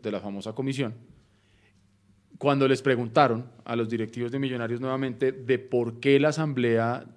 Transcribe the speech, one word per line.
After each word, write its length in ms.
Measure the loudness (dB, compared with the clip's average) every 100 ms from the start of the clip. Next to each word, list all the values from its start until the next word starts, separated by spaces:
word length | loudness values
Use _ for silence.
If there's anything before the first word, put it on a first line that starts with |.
de 100 | -6
la 100 | -6
famosa 320 | -6 -8 -10
comisión, 400 | -6 -6 -4 -6 -8 -18 -20 _ _ _ _ _ _ _ _ _ _ _ -2
cuando 300 | 2 4 4
les 120 | 4
preguntaron 680 | 2 0 2 4 4 2 -6 -14 -6
a 100 | -2
los 140 | -2
directivos 420 | -2 -4 -6 -6
de 80 | -4
Millonarios 400 | -4 -4 -4 -4
nuevamente 520 | -4 -2 -4 0 -2
de 280 | 0 0 -2
por 400 | 0 -2 -2 -2
qué 200 | 4 6
la 100 | 4
asamblea 760 | 0 -2 0 2 2 0 -2 -8